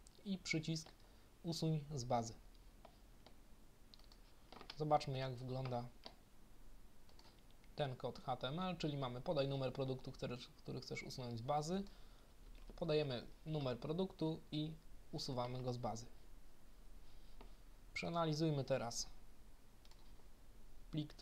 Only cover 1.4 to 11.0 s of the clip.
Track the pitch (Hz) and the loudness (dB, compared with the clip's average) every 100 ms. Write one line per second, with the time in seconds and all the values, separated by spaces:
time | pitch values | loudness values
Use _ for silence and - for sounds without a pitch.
1.4 | 170 156 160 156 143 147 123 123 117 - | -2 4 6 6 4 -2 4 4 4 -4
2.4 | - - - - - - - - - - | -12 -16 -16 -16 -18 -18 -18 -18 -16 -16
3.4 | - - - - - - - - - - | -16 -16 -18 -18 -18 -16 -16 -16 -16 -18
4.4 | - - - - 151 147 143 131 131 120 | -16 -14 -12 -2 6 6 6 2 0 -2
5.4 | 127 127 131 123 123 - - - - - | -2 0 2 0 -2 -8 -14 -14 -16 -16
6.4 | - - - - - - - - - - | -14 -14 -12 -12 -12 -12 -14 -14 -16 -16
7.4 | - - - - 143 127 131 - - 123 | -16 -16 -12 0 0 2 -2 -2 -2 0
8.4 | 127 160 185 175 160 143 127 123 151 156 | 2 2 0 2 2 2 0 0 4 6
9.4 | 135 139 131 127 135 131 - - 131 123 | 6 4 2 2 0 0 -4 -4 -2 -2
10.4 | - - - 135 - - | -6 -10 -6 -6 -4 -4